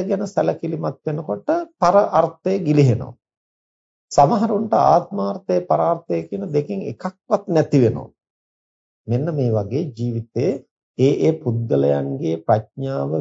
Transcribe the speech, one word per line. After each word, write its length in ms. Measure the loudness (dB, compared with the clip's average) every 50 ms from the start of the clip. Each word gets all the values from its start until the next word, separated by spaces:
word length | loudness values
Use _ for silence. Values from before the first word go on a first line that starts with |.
ගැන 240 | 0 -2 -2 -4 -4
සැලකිලිමත් 720 | -4 -2 -2 0 0 -2 -4 -4 -6 -6 -4 -6 -6 -6 -6
වෙනකොට 460 | -6 -6 -6 -6 -6 -6 -8 -6 -2 -2 -2 -2 -4 -8 _
පර 220 | -4 0 2 2 2 2 2
අර්ථය 440 | 2 2 2 0 -2 -6 -4 -2 -2 0
ගිලිහෙනවා. 540 | 0 2 4 4 6 4 4 0 -2 -8 -14 _ _ _ _ _ _ _ _ _ _ _ _ _ _ _ _ _ _ 0
සමහරුන්ට 600 | 4 4 4 6 4 2 0 0 0 -2 -2 0 2
ආත්මාර්ථය 840 | 4 4 6 4 4 2 0 -4 -4 -4 -4 -6 -6 -4 -2 -2 -2
පරාර්ථය 560 | 0 0 0 0 0 0 -2 -4 -4 -4 -6 -6 -4
කියන 200 | -6 -8 -8 -6
දෙකෙන් 340 | -4 -2 -2 -2 -4 -6 -8
එකක්වත් 640 | -8 -8 -8 -8 -10 -10 -10 _ _ -2 -2 -2 -2
නැති 320 | 0 0 0 2 2 4 4
වෙනවා. 300 | 4 4 2 -2 -8 -14 _ _ _ _ _ _ _ _ _ _ _ _ _ _ _ _ _ _ _
මෙන්න 200 | -4 -2 -2 -2 -2
මේ 200 | -2 0 0 0
වගේ 320 | 0 0 -2 -2 -4 -4 -4
ජීවිතේ 640 | -6 -6 -6 -4 -4 -4 -6 -6 -6 -4 -2 -2 -2 -2 -4 -8 _ _ _ _ _ _
ඒ 160 | 2 2 2 2 2
ඒ 140 | 2 0 0
පුද්ගලයන්ගේ 1000 | 0 -2 -2 -2 -2 -2 0 0 2 2 2 2 0 -2 -4 -6 -4 -4 -4 -4
ප්‍රඥාව, 760 | -2 0 0 0 0 0 -4 _ -8 -8 -6 -4 -4 -4 -4 -4 -4